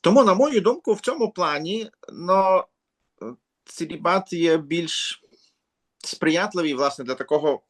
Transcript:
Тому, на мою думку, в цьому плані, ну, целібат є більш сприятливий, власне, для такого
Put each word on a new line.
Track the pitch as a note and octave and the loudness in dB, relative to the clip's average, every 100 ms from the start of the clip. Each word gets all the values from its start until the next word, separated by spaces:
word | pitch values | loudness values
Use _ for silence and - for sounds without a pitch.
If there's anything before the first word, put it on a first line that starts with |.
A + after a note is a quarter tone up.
Тому, | E3+ A#3 | 6 6
на | A3+ | 6
мою | F#3+ C#4+ A#3+ | 6 4 4
думку, | G3 D4+ - | 2 0 -2
в | G#3 | -2
цьому | - D4+ A3 | -2 -2 -4
плані, | G3 E3+ D3 D#3+ G#3+ A3 _ - | -2 -2 -2 -4 -6 -8 _ -20
ну, | - F3 F#3+ F#3+ F#3+ - _ _ _ _ _ A2 B2 _ _ | -12 0 2 4 2 0 _ _ _ _ _ -16 -16 _ _
целібат | - - D#3+ - E3+ F#3+ F#3+ | -20 -12 -10 -4 0 0 -2
є | F3 E3 D#3+ | -2 0 0
більш | C#3+ E3 D#3+ - - - _ _ _ _ _ _ _ _ - | -2 -6 -4 -6 -8 -10 _ _ _ _ _ _ _ _ -14
сприятливий, | - D#3+ D#3+ G#3 F#3 D#3 | -4 -2 0 -2 -2 -4
власне, | C3 C#3+ C#3+ | -2 -2 -4
для | B2 | -8
такого | C3 C3 D3+ D3 C3+ | -8 -2 0 0 -4